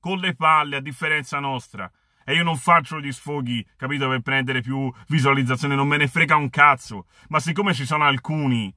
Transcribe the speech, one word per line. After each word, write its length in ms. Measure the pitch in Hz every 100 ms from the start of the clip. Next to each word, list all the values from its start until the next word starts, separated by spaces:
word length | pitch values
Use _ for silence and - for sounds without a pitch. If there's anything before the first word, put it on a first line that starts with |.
con 180 | 175 190
le 160 | 185 147
palle, 400 | 160 156 147 139
a 40 |
differenza 600 | 139 127 156 151 135 143
nostra. 500 | 139 127 - 101 92 _ _ _
E 100 | -
io 100 | 156
non 120 | 170 151
faccio 440 | - 170 135 156
gli 100 | 143
sfoghi, 560 | 127 143 147 123 120 104 _
capito, 320 | 127 143 131
per 120 | 131
prendere 400 | 117 135 127 127
più 300 | 117 135 135 - -
visualizzazione, 680 | 151 135 139 127 127 143
non 140 | 139 143
me 80 | 147
ne 100 | 143
frega 300 | 170 160 156
un 140 | 139
cazzo. 560 | 147 147 135 - 104 - _ -
Ma 120 | 156
siccome 340 | 156 165 202
ci 100 | 131
sono 200 | 135 151
alcuni 680 | 147 131 - 156 143 120 101